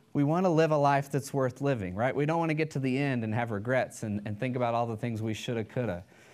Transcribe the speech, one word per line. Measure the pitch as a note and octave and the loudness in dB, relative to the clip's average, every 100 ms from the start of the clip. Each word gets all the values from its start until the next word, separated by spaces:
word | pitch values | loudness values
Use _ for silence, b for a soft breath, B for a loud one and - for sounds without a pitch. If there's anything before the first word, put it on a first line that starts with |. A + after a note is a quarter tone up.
| b | b
We | D3 | 0
wanna | C#3+ E3+ F#3 | 2 4 4
live | D#3 D#3+ | 4 4
a | D3+ | 6
life | C#3+ C#3 C#3 | 4 4 2
that's | C#3 - | -4 -2
worth | C#3 B2+ - | 0 0 0
living, | C#3+ B2 F2+ | -2 0 -2
right? | F#2 B2+ C3+ | 0 0 0
We | |
don't | D3 E3+ | 0 2
wanna | E3 | 0
get | D#3 D#3 | 0 -2
to | C#3+ | -2
the | C3 C3 | 0 0
end | C#3+ B2 | 0 0
and | A2 | 0
have | A2+ A#2 | -2 -2
regrets | G2+ A2+ B2+ F#2+ - | -2 0 0 0 -4
and, | A2 G#2 | -6 -4
and | G#2+ G2+ | -4 -4
think | C3 B2 | -4 0
about | A#2+ | 0
all | A#2 A#2 | 0 -2
the | A2 | -4
things | B2 G#2+ | -4 -4
we | A2 | -4
shoulda, | A2 - A#2 | -4 -4 -4
coulda. | G#2+ C3 A2+ F2 - B B | -4 -4 -4 -6 -10 B B